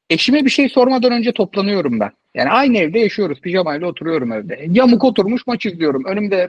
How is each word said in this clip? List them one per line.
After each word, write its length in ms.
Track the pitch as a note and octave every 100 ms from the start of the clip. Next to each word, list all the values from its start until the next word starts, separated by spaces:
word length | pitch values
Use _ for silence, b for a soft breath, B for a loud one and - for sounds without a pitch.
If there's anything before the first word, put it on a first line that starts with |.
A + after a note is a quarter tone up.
| -
Eşime 360 | E3 - C#4+ C#4
bir 40 |
şey 200 | - C#4
sormadan 420 | - B3 C4 B3
önce 200 | A#3+ A#3
toplanıyorum 680 | - F#3+ G3+ G3 G3+ D3 A#2
ben. 120 | G2+ - _ -
Yani 140 | B2+
aynı 280 | A3 C#4 A3+
evde 220 | D#3 G#3
yaşıyoruz, 420 | G#3+ - F#3+ C#3
pijamayla 460 | F3+ F#3 E3+ D3 F3
oturuyorum 440 | - D#3+ D#3+ A#2+
evde. 340 | A2 G#2 G2 D#3
Yamuk 340 | F#3+ B3+ A#3
oturmuş 440 | C4 A3+ G3 A#3+ -
maç 180 | A#3 G#3+
izliyorum. 400 | E3+ D#3 C3+ C3
Önümde 420 | G3 G#3 F#3+